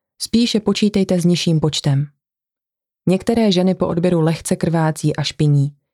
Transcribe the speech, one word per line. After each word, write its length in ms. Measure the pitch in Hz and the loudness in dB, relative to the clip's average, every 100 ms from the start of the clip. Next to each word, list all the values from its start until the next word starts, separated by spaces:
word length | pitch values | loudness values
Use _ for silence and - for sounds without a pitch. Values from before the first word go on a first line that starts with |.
| _ - | _ -14
Spíše 380 | - 233 233 214 | -2 0 2 0
počítejte 600 | 208 202 208 202 185 180 | 0 0 0 0 0 2
s 40 | |
nižším 360 | 170 170 175 160 | 2 0 0 0
počtem. 460 | 156 - 147 139 147 _ _ _ _ _ _ _ _ _ - | 0 -2 -2 -2 -2 _ _ _ _ _ _ _ _ _ -2
Některé 440 | 185 - 233 214 | -2 0 0 2
ženy 220 | 180 185 | 2 2
po 120 | 185 170 | 0 -2
odběru 340 | 170 180 175 | -2 0 2
lehce 360 | 160 160 - 180 | 0 -2 -4 -4
krvácí 600 | 180 165 156 151 151 151 | -2 0 0 -2 -4 -2
a 60 | |
špiní. 540 | 143 - 151 143 139 - _ | -6 -2 2 2 0 -6 _